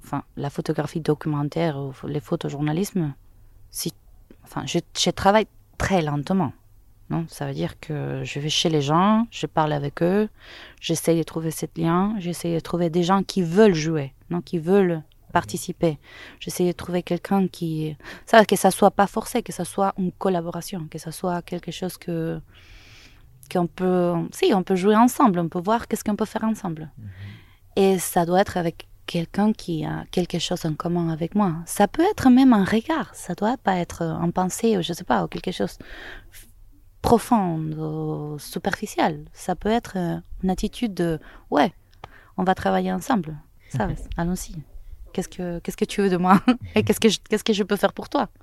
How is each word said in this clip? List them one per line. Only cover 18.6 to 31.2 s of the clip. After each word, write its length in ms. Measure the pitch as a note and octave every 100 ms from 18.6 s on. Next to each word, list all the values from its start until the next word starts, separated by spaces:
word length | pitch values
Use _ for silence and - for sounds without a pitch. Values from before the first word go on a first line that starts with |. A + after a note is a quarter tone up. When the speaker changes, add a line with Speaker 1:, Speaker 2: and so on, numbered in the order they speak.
| F#3+
Speaker 1:
soit 220 | - G3
pas 160 | - G3
forcé, 360 | A3 - A#3+
que 100 | -
ça 100 | -
soit 300 | F3 - G3 -
une 140 | F3+
collaboration, 800 | - G3 F3 E3+ F3 - F#3 D#3
que 60 | D#3+
ça 160 | D#3+
soit 280 | - F#3 F3
quelque 300 | - F3 -
chose 260 | - F#3 -
que, 440 | - E3 E3 E3 - - - - - - - - - - -
qu'on 160 | F#3 E3+
peut, 460 | - F#3 F3+ F3 E3+ E3
si, 220 | - F#4
on 100 | G3+
peut 120 | F3 F#3+
jouer 200 | G3 G#3+
ensemble, 440 | A#3+ - B3+ F3
on 100 | E3
peut 100 | F3+
voir 260 | F3 A3+ -
qu'est-ce 160 | A3 -
qu'on 100 | G3+
peut 100 | A3
faire 180 | G#3+ A3
ensemble. 440 | G#3 F3+ D#3 D3+ -
Speaker 2:
Mhm. 100 | G#2 F#2+ G2+ - - _ - -
Speaker 1:
Et 220 | G3 F#3+
ça 260 | - F3+ E3+
doit 140 | F3+
être 140 | G3+ F3+
avec 300 | E3 - - - -
quelqu'un 460 | E3+ E3 - G#3+
qui 320 | G#3+ - D#3 D3+
a 200 | D3+ -
quelque 280 | F#3 F3 E3+
chose 260 | - F3+ D#3+
en 80 |
commun 360 | D3 E3+ F3 E3
avec 260 | D#3